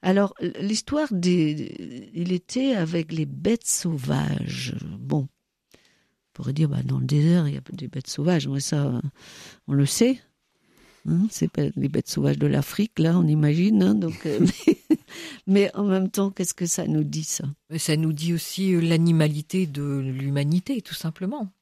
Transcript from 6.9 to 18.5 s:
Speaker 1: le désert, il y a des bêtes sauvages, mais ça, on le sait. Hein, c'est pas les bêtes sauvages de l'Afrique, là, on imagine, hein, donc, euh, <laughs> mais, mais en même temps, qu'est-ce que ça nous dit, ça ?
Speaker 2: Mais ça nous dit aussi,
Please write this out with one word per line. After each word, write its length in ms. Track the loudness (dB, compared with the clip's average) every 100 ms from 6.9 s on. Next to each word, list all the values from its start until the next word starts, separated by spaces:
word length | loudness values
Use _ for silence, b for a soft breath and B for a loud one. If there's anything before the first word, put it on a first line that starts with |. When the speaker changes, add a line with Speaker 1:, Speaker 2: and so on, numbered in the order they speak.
| -2
Speaker 1:
le 60 | 0
désert, 420 | 2 4 4 2
il 80 | -4
y 20 |
a 40 | -10
des 140 | -12 -10
bêtes 220 | -10 -10
sauvages, 380 | -4 0 2 0
mais 120 | -4
ça, 420 | -2 0 0 -2 -4 B B B B B -2
on 60 |
le 120 | 2 2
sait. 340 | 4 4 2 _ _ _ _ b b b b -2
Hein, 160 | 2 2
c'est 200 | 0 -2
pas 140 | 0 -2 -2
les 120 | -2
bêtes 200 | -2 -2
sauvages 280 | 0 0 2
de 100 | 2
l'Afrique, 520 | 2 -2 -2 -4 0
là, 180 | 2 4
on 80 | 4
imagine, 540 | 4 4 4 4 4
hein, 140 | 4 2
donc, 300 | 0 -4 -4
euh, 140 | 2
<laughs> 280 | 2 4 2
mais, 300 | 0 _ -2 _ B B B 2
mais 240 | 4 4 2
en 100 | 0
même 240 | 2 0
temps, 220 | 0 -2
qu'est-ce 220 | -2 -6
que 120 | -4 -4
ça 200 | -2 0
nous 200 | 0 0
dit, 180 | -4
ça ? 220 | -6 -6 -6 -10 _
Speaker 2:
Mais 100 | -6
ça 160 | 0 0
nous 160 | 0
dit 220 | -2 -2
aussi, 400 | -2 -4